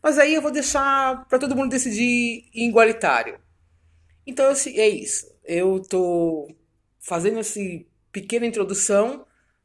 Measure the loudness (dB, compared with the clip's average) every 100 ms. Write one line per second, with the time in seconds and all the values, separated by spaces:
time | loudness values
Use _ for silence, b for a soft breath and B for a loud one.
0 | 2 4 4 4 0 -2 -2 0 0 0
1 | 0 -4 -2 0 0 -2 -2 -2 -2 -2
2 | 0 0 -2 -6 _ -4 2 4 4 4
3 | 0 0 0 -10 _ _ _ _ _ _
4 | _ _ -14 0 2 2 -2 2 2 2
5 | -6 -8 -8 _ -6 0 0 0 -2 -2
6 | 0 2 0 -2 -8 -18 _ _ _ _
7 | -6 -2 -2 -2 -6 -6 -8 -10 -16 _
8 | _ -16 -4 -2 -2 -2 -4 -2 2 2
9 | 2 -2 b b b b